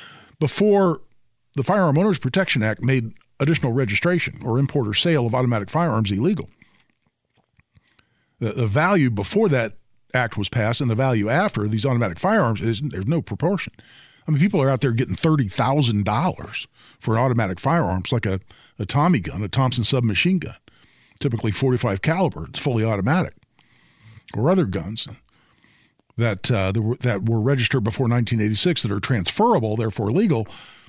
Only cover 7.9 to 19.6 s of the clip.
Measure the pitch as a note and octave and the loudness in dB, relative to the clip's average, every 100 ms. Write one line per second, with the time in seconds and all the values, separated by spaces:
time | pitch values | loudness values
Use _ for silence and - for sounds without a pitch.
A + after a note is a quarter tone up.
7.9 | _ _ _ _ - A2 A#2 A2+ B2+ F3 | _ _ _ _ -6 -6 -2 0 2 2
8.9 | G3+ B2+ G2+ G2 G3+ G#3+ C3 A2+ - _ | 4 2 0 -2 0 2 2 -2 -8 _
9.9 | _ _ B2+ A#2 - G2 A#2+ G#2+ A#2+ B2+ | _ _ -2 -2 -4 -4 -2 -2 0 -2
10.9 | A2 C3 A2+ G#2+ C#3+ G#3 A2 G#2 A2 C3+ | 0 0 0 0 0 0 -2 -2 -2 0
11.9 | A#2+ G#2 E2+ F#3 A3 B2 G#2 A2+ A2 D3 | 0 -2 -2 0 2 2 0 -2 -2 -4
12.9 | F#2 G2+ E3 - G2+ E3 G3+ - - - | -4 -2 -2 -4 -4 -2 -2 -6 -16 -20
13.9 | - - _ - C#3+ G3 F3+ C3+ C3 C#3 | -20 -20 _ -2 2 2 4 2 2 0
14.9 | A2+ B2 F#2 D#3+ D3+ G2+ - A#2+ D3 A#2+ | 0 -2 0 2 2 0 0 0 2 2
15.9 | G#2 G2+ A2 F3 - - - - _ - | 2 0 0 0 -4 -12 -14 -16 _ -20
16.9 | _ A2 A2 C3 A2+ G2 F#2 C3+ E3+ F#2+ | _ -2 2 2 2 0 -2 0 0 0
17.9 | F#2 - A#2 G2+ F#2+ - - - - G2 | -2 -2 -2 0 -4 -6 -20 -20 -10 -4
18.9 | C#3 E3+ C3 E2 F2 G#2 C#3 | 0 2 2 0 -6 -4 0